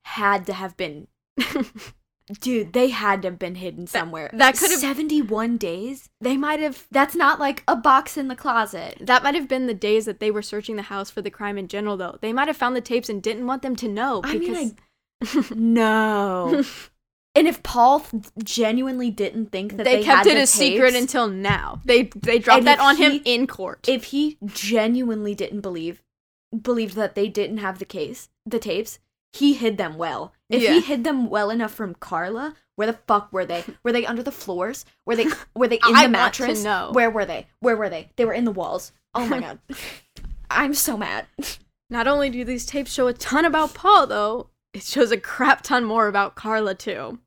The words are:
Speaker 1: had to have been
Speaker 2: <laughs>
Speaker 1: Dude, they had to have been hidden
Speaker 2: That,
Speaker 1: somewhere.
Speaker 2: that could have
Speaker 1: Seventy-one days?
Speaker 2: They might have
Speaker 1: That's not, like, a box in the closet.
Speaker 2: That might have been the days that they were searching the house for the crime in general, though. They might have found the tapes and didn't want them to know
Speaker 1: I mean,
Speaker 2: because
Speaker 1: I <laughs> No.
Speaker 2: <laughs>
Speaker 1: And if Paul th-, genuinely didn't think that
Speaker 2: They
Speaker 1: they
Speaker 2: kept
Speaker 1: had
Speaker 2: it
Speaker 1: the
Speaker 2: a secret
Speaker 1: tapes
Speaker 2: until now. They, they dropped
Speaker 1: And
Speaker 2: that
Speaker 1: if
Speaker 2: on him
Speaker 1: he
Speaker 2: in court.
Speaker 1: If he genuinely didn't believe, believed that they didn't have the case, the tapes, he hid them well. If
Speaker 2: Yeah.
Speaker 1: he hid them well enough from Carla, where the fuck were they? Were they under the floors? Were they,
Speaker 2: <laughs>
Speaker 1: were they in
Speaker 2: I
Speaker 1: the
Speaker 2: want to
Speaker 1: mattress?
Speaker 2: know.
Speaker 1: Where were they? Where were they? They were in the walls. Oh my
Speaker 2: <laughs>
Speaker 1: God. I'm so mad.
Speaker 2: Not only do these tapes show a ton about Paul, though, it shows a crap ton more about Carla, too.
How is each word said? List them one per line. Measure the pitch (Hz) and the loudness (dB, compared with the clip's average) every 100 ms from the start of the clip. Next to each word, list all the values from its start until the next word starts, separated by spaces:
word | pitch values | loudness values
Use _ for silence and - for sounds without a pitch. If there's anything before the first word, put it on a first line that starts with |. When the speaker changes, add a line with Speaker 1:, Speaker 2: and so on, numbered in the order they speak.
Speaker 1:
had | - - 202 202 185 | -14 -2 0 0 -2
to | |
have | 185 190 - | -8 -10 -8
been | 170 147 - _ _ - | -10 -10 -18 _ _ -6
Speaker 2:
<laughs> | - 311 - 214 - - _ _ - 202 | -4 -4 -6 -10 -20 -20 _ _ -20 -10
Speaker 1:
Dude, | 254 240 165 | -4 -4 -2
they | 247 254 | 2 2
had | 226 214 196 | 2 0 0
to | 185 | -4
have | 175 | -8
been | 175 180 | -10 -8
hidden | 180 160 175 | -10 -12 -6
Speaker 2:
That, | |
Speaker 1:
somewhere. | - 165 160 151 | -6 -6 -8 -6
Speaker 2:
that | 226 262 254 | 4 4 6
could | 370 | 2
have | 349 | 2
Speaker 1:
Seventy-one | 277 277 311 302 214 214 233 233 | 0 -2 0 0 0 0 0 0
days? | 185 175 233 269 - _ | -4 -6 -8 -10 -16 _
Speaker 2:
They | 247 269 | -2 0
might | 294 302 | 0 0
have | 302 262 - | -2 -6 -2
Speaker 1:
That's | 269 285 339 | 2 2 2
not, | 294 311 | 2 2
like, | 277 - - | 0 0 0
a | |
box | 330 285 262 269 302 | 2 6 4 4 -4
in | 269 | -6
the | 247 | -6
closet. | 285 233 214 175 - - | -2 0 -2 -6 -12 -8
Speaker 2:
That | 202 254 | 2 4
might | 277 | 4
have | 320 269 | 0 -2
been | 262 254 | -2 -2
the | |
days | 202 208 220 | -2 0 2
that | 214 196 | 0 -4
they | 214 | -2
were | 208 | -2
searching | 202 208 214 214 | -6 -8 -8 -10
the | |
house | 202 202 196 | -8 -10 -8
for | - | -10
the | 202 | -10
crime | - 202 202 | -8 -8 -8
in | 185 | -8
general, | 202 208 196 | -6 -4 -4
though. | 180 - | -8 -8
They | 220 | -4
might | 240 294 | -2 -2
have | 302 | 0
found | 247 254 | -2 -2
the | |
tapes | 247 247 240 | -2 -2 -2
and | 202 | -6
didn't | 214 220 247 | -6 -4 -4
want | 262 | -4
them | 269 | -4
to | 240 233 | -4 -4
know | 202 269 214 | -4 -2 -2
Speaker 1:
I | 262 311 | -4 -4
mean, | |
Speaker 2:
because | 349 349 233 - _ _ _ _ 226 277 - | -2 -4 -4 -6 _ _ _ _ -2 0 0
Speaker 1:
I | |
<laughs> | 220 | 0
No. | 226 226 220 220 220 208 202 185 175 294 - | 2 4 4 4 2 0 0 -2 0 2 0
Speaker 2:
<laughs> | - - _ _ _ _ 285 | -6 -20 _ _ _ _ 4
Speaker 1:
And | 320 | 4
if | - | 2
Paul | - 247 240 294 | -2 4 6 6
th-, | - 226 - - | 0 -10 -10 -12
genuinely | 208 233 220 240 262 254 247 | -6 -2 0 0 -2 -4 -4
didn't | 214 202 226 214 | -4 -4 -4 -6
think | 190 202 202 | -6 -8 -2
that | |
Speaker 2:
They | 247 208 | 2 4
Speaker 1:
they | |
Speaker 2:
kept | 214 185 | 6 6
Speaker 1:
had | - | 8
Speaker 2:
it | |
Speaker 1:
the | 294 | 6
Speaker 2:
a | 262 | 4
secret | - 180 202 254 | 4 2 4 4
Speaker 1:
tapes | 247 | 4
Speaker 2:
until | 254 254 220 | 0 0 -2
now. | 190 196 196 71 - | -2 -2 -2 -2 -4
They, | - 240 240 - | 4 4 4 -2
they | - 233 | 0 2
dropped | - 262 | 6 6
Speaker 1:
And | 240 | 8
Speaker 2:
that | - | 6
Speaker 1:
if | |
Speaker 2:
on | 277 - | 6 6
him | 294 | 4
Speaker 1:
he | 285 | 4
Speaker 2:
in | 262 240 254 | 0 0 0
court. | - 185 - - | -4 -10 -4 0
Speaker 1:
If | - - | 0 -2
he | 277 302 202 | -2 -2 -4
genuinely | 202 - 202 226 220 247 247 214 208 202 | -12 -8 -2 0 2 0 -2 -2 -4 -6
didn't | 185 208 | -6 -6
believe, | 196 175 165 170 _ _ _ _ _ 226 | -8 -8 -8 -10 _ _ _ _ _ -6
believed | 247 240 214 190 | -2 -2 -2 -4
that | 196 | -4
they | 202 214 | -2 -2
didn't | - 190 214 | -2 -4 -4
have | 196 185 | -6 -8
the | |
case, | 196 185 151 240 - _ | -10 -8 -8 -10 -20 _
the | 214 226 | -6 -6
tapes, | 220 180 220 - _ _ _ | -2 -4 -6 -12 _ _ _
he | - 285 | 0 2
hid | 254 233 202 | 2 0 -2
them | 170 156 | -4 -6
well. | 165 123 156 _ - | -6 -6 -10 _ -2
If | 240 | 2
Speaker 2:
Yeah. | 226 | 4
Speaker 1:
he | 330 | 4
hid | 269 277 | 4 0
them | 269 269 233 | -2 -2 0
well | 214 208 | 0 -2
enough | 233 214 | -2 -4
from | - 202 | -6 -10
Carla, | 170 - 165 175 226 302 302 _ | -10 -8 -6 -4 -6 -8 -12 _
where | - 220 | -4 -2
the | 220 - | -2 2
fuck | 208 208 | 0 2
were | 190 175 | -4 -4
they? | 170 - - | -6 -8 -6
Were | 240 | -2
they | 240 | 0
under | 208 233 | -2 -4
the | 254 | -8
floors? | - - 180 196 269 - _ - | -8 -8 -6 -6 -8 -16 _ -4
Were | |
they, | 233 285 - | 0 0 -2
Speaker 2:
<laughs> | - | -8
Speaker 1:
were | 226 240 | 0 0
they | 233 | 4
in | |
Speaker 2:
I | 208 | 6
Speaker 1:
the | |
Speaker 2:
want | 247 277 | 8 6
to | 202 247 - | 4 0 0
Speaker 1:
mattress? | - 214 | -4 -2
Speaker 2:
know. | 208 190 - | -2 -2 0
Speaker 1:
Where | 247 226 | 2 2
were | 220 | 0
they? | 185 151 - _ | -4 -8 -12 _
Where | 240 220 | 0 0
were | 202 | -2
they? | 170 - - | -6 -6 -2
They | |
were | 226 | 0
in | 220 | 0
the | 240 | -2
walls. | 190 165 185 - _ _ | -2 -4 -6 -8 _ _
Oh | 233 240 | -6 -2
my | 262 | -2
Speaker 2:
<laughs> | |
Speaker 1:
God. | 170 - - - - - _ - - - - | -4 -12 -16 -14 -14 -16 _ -16 -14 -12 -4
I'm | - 277 | -2 0
so | 285 - 214 | 0 -2 -4
mad. | 214 95 - - - - _ _ - | -6 -8 -10 -12 -12 -14 _ _ -10
Speaker 2:
Not | 233 240 | -2 0
only | 285 277 | 2 0
do | 247 | -4
these | 240 247 - | -6 -8 -6
tapes | 285 247 | -6 -4
show | - 247 | -2 -2
a | |
ton | 240 - 277 | -2 -2 2
about | 339 311 302 | 4 2 0
Paul, | - 370 403 277 | 0 4 6 4
though, | 208 208 240 - _ _ | 0 -2 -4 -10 _ _
it | 196 | -16
shows | - 269 233 | -6 2 2
a | 233 | 2
crap | - - 262 - | -4 0 2 2
ton | - 254 | 0 -2
more | 226 226 208 | 0 2 2
about | 202 202 - | 2 0 -4
Carla, | 220 220 208 190 | -4 -2 -2 -4
too. | 220 117 120 240 | -6 -8 -8 -12